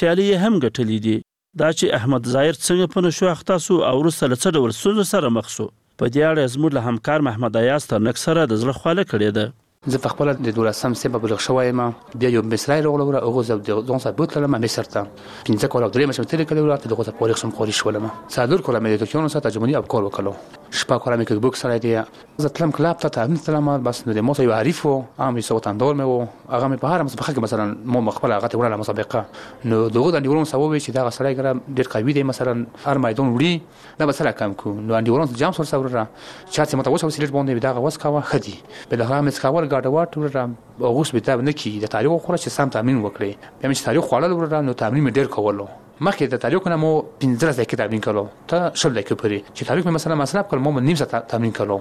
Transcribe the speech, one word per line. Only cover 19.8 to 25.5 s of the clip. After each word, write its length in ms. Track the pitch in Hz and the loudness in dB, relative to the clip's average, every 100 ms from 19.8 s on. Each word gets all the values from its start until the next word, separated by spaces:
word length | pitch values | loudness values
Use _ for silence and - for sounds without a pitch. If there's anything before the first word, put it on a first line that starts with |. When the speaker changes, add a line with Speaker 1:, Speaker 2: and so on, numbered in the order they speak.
Speaker 2:
او 20 | - | 0
کار 120 | 117 101 | 0 0
وکړو. 280 | - 98 101 - - - - | -2 -6 -6 -14 -20 -8 -4
شپږ 200 | - 120 | 0 0
کاله 120 | 127 120 | 0 0
مې 80 | 110 | 0
کیک 100 | 107 123 | 2 0
بوکس 180 | - | 0
کړی 140 | 127 117 | -2 0
دی. 100 | 117 113 110 - - - | 0 0 -2 -12 -14 -4
زه 40 | 147 - | -2 0
تلم 120 | 165 143 | -2 2
کلاب 220 | 160 165 | 0 0
ته، 60 | 151 123 | -2 0
تمرین 260 | 117 160 - | 0 0 0
تلم، 220 | 151 147 139 120 | 0 2 0 -2
بس 140 | 120 123 | -4 -2
نو 80 | 107 | 0
د 80 | 120 | 2
ما 80 | - | 4
سره 80 | 123 | 4
یو 80 | |
حریف 300 | 110 127 175 151 | 4 2 0 0
و، 60 | |
هغه 380 | 135 123 - 135 | 0 -4 -4 -2
مې 60 | 120 | -2
یو 40 | |
څه 40 | - | 0